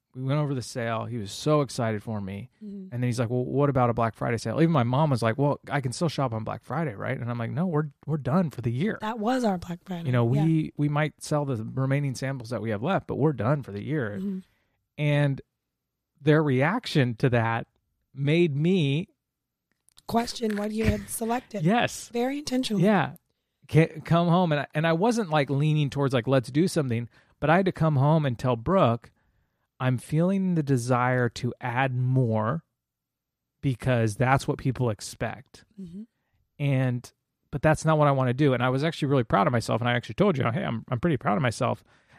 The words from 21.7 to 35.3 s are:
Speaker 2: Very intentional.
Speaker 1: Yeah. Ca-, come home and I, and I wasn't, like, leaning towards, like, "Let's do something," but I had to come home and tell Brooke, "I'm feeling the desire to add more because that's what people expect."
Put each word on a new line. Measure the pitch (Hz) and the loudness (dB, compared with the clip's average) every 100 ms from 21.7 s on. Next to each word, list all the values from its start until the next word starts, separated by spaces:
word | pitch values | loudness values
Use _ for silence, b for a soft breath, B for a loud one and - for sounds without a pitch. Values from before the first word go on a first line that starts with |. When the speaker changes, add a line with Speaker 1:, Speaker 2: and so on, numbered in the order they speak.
| 233 - - - | 2 0 -4 -8
Speaker 2:
Very | 240 254 285 | -4 -4 -4
intentional. | 302 254 262 202 | -4 -4 -2 2
Speaker 1:
Yeah. | 196 196 131 - _ _ _ _ - | 4 4 0 -6 _ _ _ _ 0
Ca-, | 147 165 156 | 2 2 0
come | - 165 175 | 0 2 4
home | 175 175 | 4 4
and | 147 | 0
I, | 127 | -2
and | 156 165 | -2 0
I | |
wasn't, | 165 233 233 175 | 2 2 0 0
like, | 151 139 | 0 2
leaning | 139 156 151 143 | 2 2 2 0
towards, | 143 139 | 0 0
like, | 131 127 | 2 2
"Let's | 135 117 | 2 2
do | 139 185 | 0 2
something," | 165 131 117 120 b b b | 0 0 -2 -4 b b b
but | 147 | 2
I | 175 | 4
had | 185 | 2
to | |
come | - 160 | 2 2
home | 139 147 160 139 | 4 4 4 2
and | 117 | 0
tell | 131 117 | 0 0
Brooke, | 120 190 127 117 - _ _ _ _ _ _ - | 2 4 4 2 -4 _ _ _ _ _ _ -4
"I'm | 131 123 | -2 -2
feeling | - 151 180 196 185 165 | -2 0 2 2 0 0
the | |
desire | 139 131 120 123 123 127 123 | 2 0 2 2 2 2 0
to | - 120 - | -2 -6 -6
add | 123 120 135 | -4 0 0
more | 123 127 131 117 110 107 165 - _ _ _ _ _ _ _ _ _ | 0 2 2 2 0 0 -2 -6 _ _ _ _ _ _ _ _ _
because | 139 123 135 120 113 101 | -4 -2 0 2 0 0
that's | 123 139 - | 2 2 0
what | 135 | -4
people | 135 117 120 | -2 -2 -2
expect." | 104 - - 117 | -4 -10 -8 -8